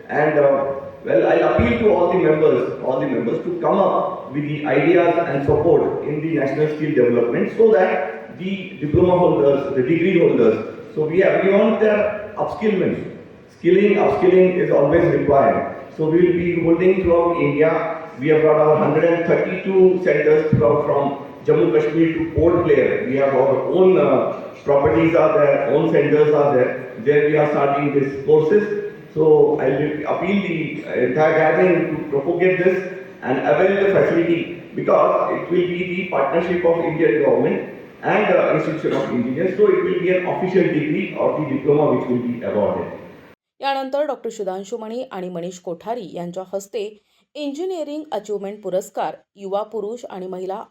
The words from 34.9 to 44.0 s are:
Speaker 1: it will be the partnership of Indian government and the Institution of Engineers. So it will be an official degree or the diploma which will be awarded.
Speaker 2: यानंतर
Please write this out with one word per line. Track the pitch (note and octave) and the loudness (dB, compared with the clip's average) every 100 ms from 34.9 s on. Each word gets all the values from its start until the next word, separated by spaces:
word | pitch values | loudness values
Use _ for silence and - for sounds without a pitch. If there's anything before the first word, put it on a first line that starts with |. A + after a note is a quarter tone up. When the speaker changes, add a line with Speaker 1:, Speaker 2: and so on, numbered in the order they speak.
| - - - - | 2 2 0 -2
Speaker 1:
it | - - | -4 -2
will | F3+ F3 | -2 -2
be | F3 F3+ F3+ | -4 -6 -6
the | - | -4
partnership | - C#3 E3+ E3+ F3 E3+ | -2 0 -2 -2 0 0
of | E3 | 0
Indian | E3 D#3 D#3+ D3+ | -2 0 2 2
government | C#3 - C3 G3+ - - - - | 2 2 0 -2 -6 -14 -20 -10
and | - G3 G3 | -2 0 2
the | F3+ - D3+ | 2 2 0
Institution | - - D3+ - | -2 -4 -4 -2
of | - | -2
Engineers. | A#2+ A#2 C#3+ F#3 F#3+ | -4 -4 -2 -2 2
So | G3+ | 2
it | F3 | 2
will | - E3+ | 0 -2
be | F3+ F3+ | 0 0
an | - | 0
official | - F#3 F#3+ | -4 0 2
degree | D#3+ D3+ D3 F3+ G3 - | 2 0 -2 -4 -4 -2
or | - D3+ | -2 -2
the | C#3+ | -4
diploma | C3 D3+ D3 D3 | -2 2 2 2
which | B2+ B2+ | 0 -2
will | A#2+ | -4
be | A#2+ - | -4 -6
awarded. | - G#2 F#2+ F#2 E2 - - - - _ _ _ | -4 -2 -2 -2 -6 -12 -18 -20 -20 _ _ _
Speaker 2:
यानंतर | C4+ C4+ C4+ C#4 | -4 -4 -4 -4